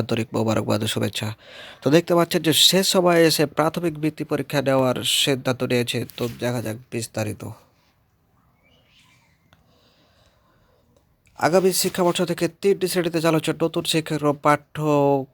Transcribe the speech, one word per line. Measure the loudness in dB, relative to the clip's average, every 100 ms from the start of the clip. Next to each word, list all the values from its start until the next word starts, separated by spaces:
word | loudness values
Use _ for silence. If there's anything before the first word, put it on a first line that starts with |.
আন্তরিক | 0 -4 -4 -2
মোবারকবাদ | 0 -2 0 -2 -2
ও |
শুভেচ্ছা। | -4 -4 -6 -10 -10 -18 -20 -20 -6
তো | 2
দেখতে | 2 4 0
পাচ্ছেন | 2 0 0
যে | 4 4
শেষ | 4 2
সময়ে | 2 4 4 4
এসে | 2 0 0
প্রাথমিক | -2 -2 -6 -4
বৃত্তি | -6 -6 -6
পরীক্ষা | -6 -2 -2 0
নেওয়ার | 2 0 -2 -2 0
সিদ্ধান্ত | 0 0 -2 -4 -2
নিয়েছে। | 0 -2 -4 -8 -6
তো | -8 -4
দেখা | -6 -4 -6
যাক | -10 -10
বিস্তারিত। | -10 -8 -6 -6 -8 -12 -16 _ _ _ _ _ _ _ _ _ _ _ _ _ _ _ _ _ _ _ _ _ _ _ _ _ _ _ _ _ _ _ _ _ _ _ _ _ -2 2
আগামী | 4 4 0
শিক্ষাবর্ষ | -2 0 0 0 -2
থেকে | -2 -4 -2
তিনটি | 0 0 0
শ্রেণীতে | -2 -2 0
চালু | 2 0
হচ্ছে | 0 -2
নতুন | -2 -2 -2
শিক্ষাক্রম। | -2 -2 -2 0 2 4
পাঠ্য | 4 0 -4 0 2 4 2 -2